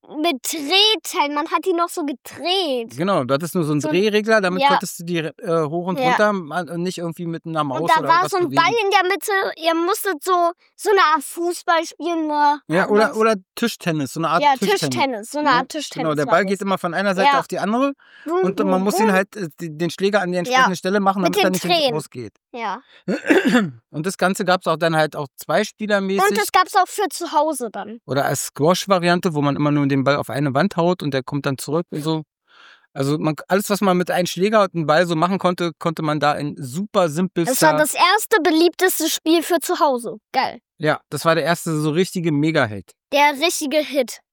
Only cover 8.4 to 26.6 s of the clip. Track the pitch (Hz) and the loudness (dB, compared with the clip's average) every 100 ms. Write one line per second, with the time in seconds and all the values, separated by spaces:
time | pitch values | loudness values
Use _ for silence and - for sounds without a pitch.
8.4 | 349 254 - 466 392 392 359 381 - 392 | 0 2 2 2 2 2 2 -2 0 0
9.4 | - - 320 330 349 440 403 311 - 359 | -2 -2 0 0 0 -2 -2 -4 0 2
10.4 | 339 349 _ _ 359 392 311 311 - - | 2 -2 _ _ 2 4 4 2 -2 -6
11.4 | 339 349 - 330 330 - 311 339 311 294 | -6 -4 0 0 -2 -6 -4 -2 -2 2
12.4 | 294 294 - 165 185 208 214 202 220 214 | 2 0 -2 0 2 4 2 2 2 2
13.4 | _ - 233 - 175 160 135 160 160 165 | _ -4 -4 -2 -4 -2 -4 -2 0 2
14.4 | 285 269 214 381 147 349 277 226 220 302 | 4 2 2 0 0 0 -2 -2 -6 -2
15.4 | 294 247 254 311 - - 160 147 143 165 | 2 2 0 -8 -8 -4 -2 0 2 2
16.4 | 196 196 196 190 180 170 202 190 277 277 | 2 -2 -2 -2 -2 -2 -2 0 2 2
17.4 | - 175 180 233 277 277 _ - - 349 | -2 -4 -2 0 -2 -4 _ -16 -4 -2
18.4 | 370 - 196 185 196 349 220 190 196 214 | -2 0 0 2 0 2 2 2 0 -8
19.4 | 170 - 170 151 170 - 196 208 180 180 | -10 -8 -12 -4 -6 -2 0 0 0 -4
20.4 | 175 254 240 175 185 202 196 196 - 392 | 0 2 2 0 -2 0 0 0 0 2
21.4 | 320 185 175 233 277 151 - 127 107 _ | 0 0 0 0 0 -2 -8 -14 -14 _
22.4 | _ - 220 202 _ _ - 247 - - | _ -8 -8 -8 _ _ -6 -6 2 2
23.4 | 262 233 180 117 _ 143 165 - 185 196 | 4 2 0 -8 _ -6 -6 0 -2 0
24.4 | 180 185 - 160 165 160 156 - 143 - | 0 0 0 0 2 2 0 -2 -10 -12
25.4 | - 160 214 _ 214 202 196 196 392 415 | -2 0 0 _ -2 0 0 2 2 2
26.4 | 415 381 | 0 0